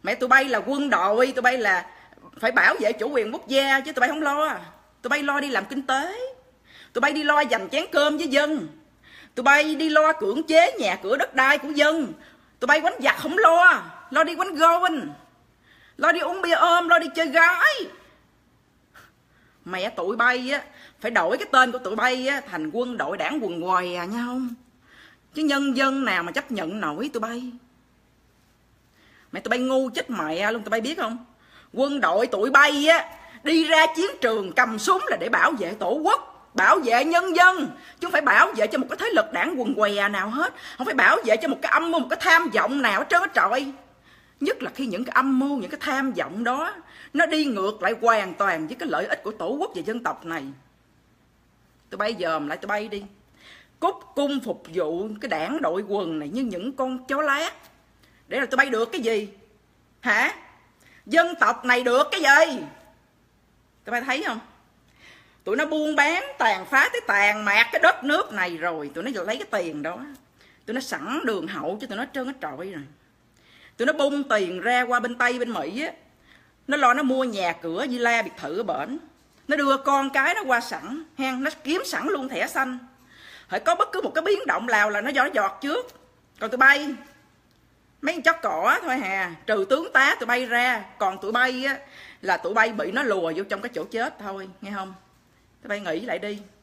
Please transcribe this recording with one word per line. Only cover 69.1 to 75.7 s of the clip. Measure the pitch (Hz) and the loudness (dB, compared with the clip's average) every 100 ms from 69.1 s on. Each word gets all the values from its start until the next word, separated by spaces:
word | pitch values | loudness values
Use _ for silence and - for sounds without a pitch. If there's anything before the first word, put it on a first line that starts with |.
| 208 | -6
lấy | 180 240 | -6 -6
cái | 202 208 | -4 -4
tiền | 175 147 | -4 -6
đó, | 147 190 285 269 _ _ _ _ - | -8 -10 -16 -20 _ _ _ _ -8
tụi | |
nó | 247 | -8
sẵn | 262 - 170 285 | -6 -8 -6 -4
đường | 285 202 165 | -4 -4 -6
hậu | 180 151 208 | -6 -6 -8
cho | 269 | -10
tụi | 202 | -10
nó | 269 | -8
trơn | 277 254 | -8 -10
hết | 262 | -10
trọi | 156 135 196 | -12 -10 -12
rồi. | 165 139 _ _ _ _ _ _ _ - - | -12 -16 _ _ _ _ _ _ _ -20 -2
Tụi | 247 | -2
nó | |
bung | 311 285 285 277 | 2 0 0 0
tiền | 214 180 180 | 0 0 -2
ra | 202 247 | 0 0
qua | 247 247 | 2 0
bên | 240 240 | -2 0
Tây, | 247 247 | 0 0
bên | 240 | -4
Mỹ | 202 147 | -4 -6